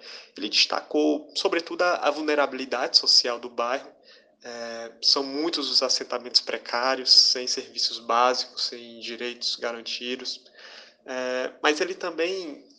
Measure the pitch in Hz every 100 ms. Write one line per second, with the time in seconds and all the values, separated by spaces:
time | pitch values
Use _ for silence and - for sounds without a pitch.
0 | - - - - - - - - - 151
1 | 151 147 - - 190 170 - 170 180 175
2 | - 147 151 147 135 131 131 120 143 -
3 | - - 127 117 120 120 117 135 - -
4 | - - _ _ 123 120 117 117 117 113
5 | - 143 135 139 165 160 131 123 131 -
6 | 131 123 120 - - 127 - 120 127 135
7 | 127 - - 127 127 - 123 120 - 117
8 | 117 117 123 127 - - - 120 120 117
9 | 113 117 120 120 - - 123 117 110 -
10 | 123 123 127 - _ - - - - _
11 | - 127 127 127 131 - 151 156 180 190
12 | 180 160 175 190 165 139 -